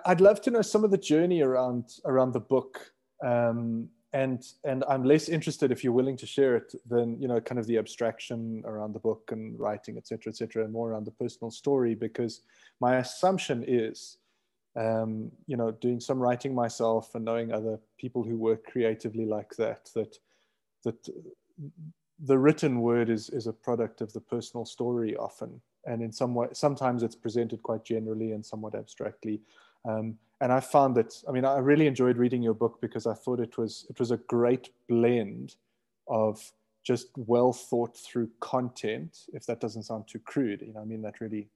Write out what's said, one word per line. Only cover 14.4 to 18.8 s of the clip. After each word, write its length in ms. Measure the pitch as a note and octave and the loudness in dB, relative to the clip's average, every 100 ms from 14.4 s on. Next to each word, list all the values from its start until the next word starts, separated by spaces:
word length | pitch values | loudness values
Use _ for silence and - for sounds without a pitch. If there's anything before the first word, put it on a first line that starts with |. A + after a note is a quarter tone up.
| _ _ _ A#2 | _ _ _ -4
um, 540 | A2+ A2 A2 A2 A2 - - | 0 0 -2 -4 -8 -12 -6
you 80 | A#2+ | -2
know, 160 | A2+ | -2
doing 300 | A2+ B2 A#2+ | 0 -2 0
some 180 | - C3 | -2 0
writing 340 | B2 A#2+ C#3 | 0 0 -2
myself 640 | B2+ A#2 - A2+ A2 - A#2 | -2 -2 0 0 0 -2 -6
and 80 | |
knowing 300 | A2+ A#2 A#2 | -4 -2 -2
other 260 | A2 A2 A2 _ _ | -4 -4 -6 _ _
people 260 | B2+ B2 | -6 -4
who 140 | A2+ A2+ | -2 0
work 280 | A2+ A2 - | 0 0 -2
creatively 600 | B2+ | 0